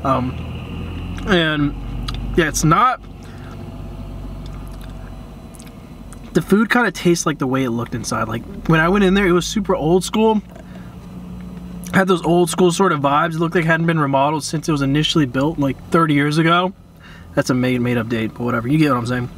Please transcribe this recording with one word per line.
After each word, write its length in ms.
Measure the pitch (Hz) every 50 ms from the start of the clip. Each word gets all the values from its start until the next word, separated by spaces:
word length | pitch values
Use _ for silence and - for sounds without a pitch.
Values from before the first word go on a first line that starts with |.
| -
Um, 280 | 135 131 127 123 127 127 - - - - - - - - - - - - - - - - - - -
and 440 | 196 175 165 156 156 147 147 143 - - - - - - - - - - - - -
yeah, 120 | 180 165 151
it's 160 | 139 - -
not, 360 | 151 160 196 240 254 240 - - - - - - - - - - - - - - - - - - - - - - - - - - - - - - - - - - - - - - - - - - - - - - - - - - - - - - - - - - - - - - - - - - -
the 100 | - 175
food 260 | 156 - 190 208 226 208
kinda 220 | - 240 233 196
tastes 340 | 170 - - 175 170 165 -
like 140 | 165 147 -
the 80 | 147
way 160 | 127 131 131
it 80 | 131 123
looked 240 | 117 120 117 - -
inside. 320 | 117 110 - 120 110 117
Like, 160 | 110 110 117 - - - - -
when 140 | - 160 160
I 80 | 160 170
went 160 | 196 208 196
in 100 | 185 190
there, 140 | 196 208 175
it 40 |
was 140 | 175 175 165
super 300 | - - 220 190 190 190
old 260 | - 143 156 175 190
school. 400 | 180 - - 214 220 220 220 214 - - - - - - - - - - - - - - - - - - - - - - - - - - - - - - -
Had 140 | 190 190 185
those 140 | 185 170 -
old 260 | 160 170 180 180 165
school 220 | - - 185 175
sort 180 | 170 - 196 185
of 80 | 165 143
vibes. 340 | 139 139 143 151 165 170 160
It 40 | 160
looked 160 | 170 160 -
like 100 | 180 156
it 40 | 165
hadn't 180 | 165 165 165
been 140 | 165 165 160
remodeled 420 | 147 139 139 135 139 147 156 151
since 260 | 139 - - 151 - -
it 40 |
was 100 | 156 139
initially 440 | 139 135 139 151 156 - - 175 147
built, 340 | 123 120 131 139 156 160 147
like, 160 | 139 135 127 - - -
thirty 240 | - 170 165 156 147
years 240 | 143 143 147 147 165
ago. 340 | 160 165 170 175 185 185 - - - - - - - - - - - - -
That's 140 | - - -
a 40 | 131
made, 260 | 127 127 127 127 123
made 180 | 120 120 120 120
up 100 | 110 113
date, 240 | 120 110 110 107 -
but 60 | -
whatever. 260 | 120 120 120 120 113
You 120 | 123 147 156
get 120 | 151 147
what 80 | 131 120
I'm 80 | 117
saying. 220 | 117 127 123 123 - -